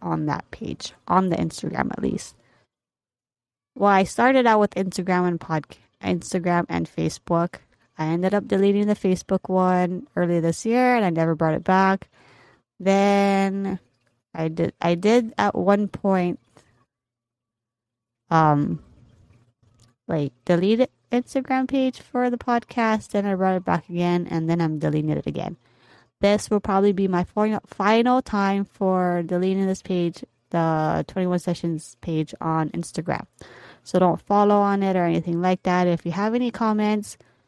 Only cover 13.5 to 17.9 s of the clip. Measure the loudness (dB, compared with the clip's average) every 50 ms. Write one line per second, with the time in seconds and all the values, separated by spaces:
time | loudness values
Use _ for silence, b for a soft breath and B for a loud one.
13.5 | -2 -4 -4 -4 -6 -6 -10 _ _ _ _ _ _ _ _ _ -8 -4 -4 -4
14.5 | -2 -2 -2 -4 -4 _ 0 0 0 2 2 2 2 2 2 0 -2 -2 -2 0
15.5 | 0 0 2 2 2 2 2 -4 -6 -4 0 0 2 2 0 -2 -4 -6 _ _
16.5 | b b b b b b b _ _ _ _ _ _ _ _ _ _ _ _ _
17.5 | _ _ _ _ _ _ _ _